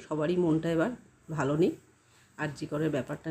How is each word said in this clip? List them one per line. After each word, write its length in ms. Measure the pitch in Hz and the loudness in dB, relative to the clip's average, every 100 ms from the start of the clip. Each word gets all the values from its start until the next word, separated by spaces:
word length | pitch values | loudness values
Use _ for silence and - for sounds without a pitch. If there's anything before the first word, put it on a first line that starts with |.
| - | 0
সবারই 300 | 156 151 180 | -2 0 2
মনটা 260 | 165 160 165 165 | 4 2 2 2
এবার 160 | 208 247 - _ - | 0 -2 -14 _ -10
ভালো 240 | 151 139 156 | -2 0 4
নেই 120 | 240 - - _ _ - _ - | 2 0 -16 _ _ -20 _ -8
আরজি 280 | 151 143 151 | -6 -6 -6
করের 180 | 147 160 143 | -2 0 0
ব্যাপারটা 340 | 123 151 165 | -4 -8 -2